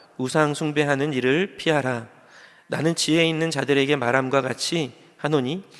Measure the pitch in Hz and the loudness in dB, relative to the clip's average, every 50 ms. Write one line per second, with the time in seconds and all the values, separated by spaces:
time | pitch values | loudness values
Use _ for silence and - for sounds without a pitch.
0 | - - _ - 127 127 - 160 151 147 143 - 165 151 147 151 147 143 139 135 | -20 -16 _ -8 -6 -2 2 2 2 2 0 -2 -4 -2 0 0 2 2 2 0
1 | 143 156 139 127 123 127 139 170 196 196 - - - 165 151 143 131 131 123 117 | 0 -2 0 0 2 2 2 2 0 -4 -6 -4 0 0 2 2 0 -2 -4 -4
2 | 113 - - - - - - - - - - - _ - - - 143 165 165 - | -8 -12 -18 -20 -20 -20 -20 -20 -20 -20 -20 -20 _ -6 -4 -2 0 0 0 0
3 | - 151 156 170 165 165 160 156 165 165 147 139 135 135 143 139 139 139 147 139 | 0 2 2 2 2 2 0 0 -2 -2 -2 -2 0 2 2 2 2 2 0 0
4 | 120 120 127 135 131 131 135 135 127 131 120 - - - 175 165 151 123 - - | 2 2 2 2 2 2 0 0 0 -2 -4 -6 -4 -4 -2 -2 -4 -4 -8 -14
5 | - - _ - - 147 156 143 123 127 165 196 - - - | -20 -20 _ -6 -4 0 0 0 0 -2 -4 -6 -10 -14 -20